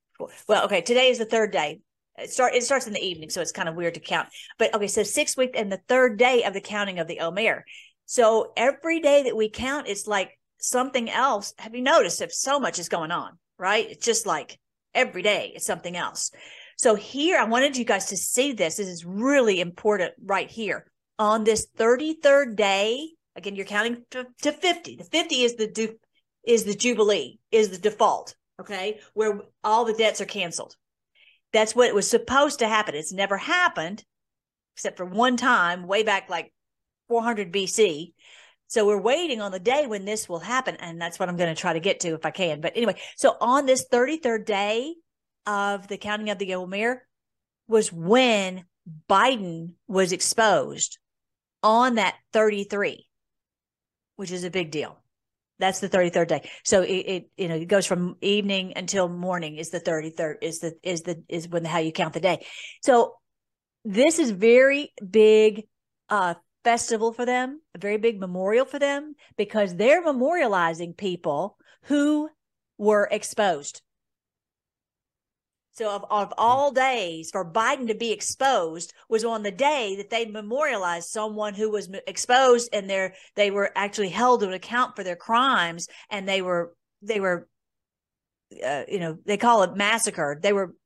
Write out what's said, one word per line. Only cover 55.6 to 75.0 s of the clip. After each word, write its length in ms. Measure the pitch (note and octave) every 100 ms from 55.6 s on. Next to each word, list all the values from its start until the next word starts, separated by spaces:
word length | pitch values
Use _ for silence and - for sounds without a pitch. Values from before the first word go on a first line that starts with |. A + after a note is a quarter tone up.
| F#3+ F#3+
the 80 | F#3+
thirty-third 400 | F#3+ F3 F3 E3
day. 200 | D3+ - -
So 200 | - G3
it, 80 | F3+
it, 380 | F#3+ - F#3 - -
you 100 | F3
know, 80 | D#3+
it 100 | E3+
goes 220 | G3+ F3
from 300 | F3+ F3+ -
evening 520 | F#3+ G#3 G3+ G3 F#3 -
until 340 | F3+ G3+ F3+
morning 460 | F3 F3+ F3+ D#3 D3+
is 160 | D#3+
the 80 | F3
thirty-third, 580 | F3 D#3+ D#3 D#3+ D#3+ D3+
is 160 | E3 D#3+
the, 160 | E3+ E3
is 180 | F3+ E3+
the, 220 | E3+ D#3+ -
is 200 | E3 E3+
when, 180 | E3+ D#3+
how 140 | E3+
you 120 | D#3+
count 220 | D#3+ D#3+
the 60 | D#3+
day. 260 | F3+ D#3+ - - - -
So 320 | - A#3+ - - _ _ _ _ _ _
this 360 | A3 G3 D4 E4
is 100 | C4+
very 640 | F#3 A3+ A#3+ C4+ C#4 D4 - F#3+
big, 540 | A3 G#3+ G#3+ G#3+ G#3+ - _ _ _ -
uh, 260 | G#3 F3+ E3+ _ _
festival 500 | A#3+ A#3 - A3+ A3+
for 120 | A3+ B3
them, 360 | B3 C4 D4+ _
a 60 | F3+
very 180 | G3+ G#3+
big 220 | A3+ G#3
memorial 460 | F#3 F#3 F#3+ A3+ C4
for 120 | C#4+
them, 380 | C#4+ C#4+ D4+ C#4+ _ -
because 380 | G3+ A3 G3+ F3
they're 300 | A3+ E4 E4+
memorializing 880 | C4 C4+ F4 B3+ F#3+ E3 E3 F3 -
people 640 | G3+ F3 E3+ C#3+ F#3+ - _ _ -
who 440 | D4 D4 D4+ D4+ - _ _ _ -
were 300 | G#3 G#3 G3+
exposed. 720 | G#3 - - G3+ D3+ C#3+ - _ _ _ _ _ _ _ _ _ _ _ _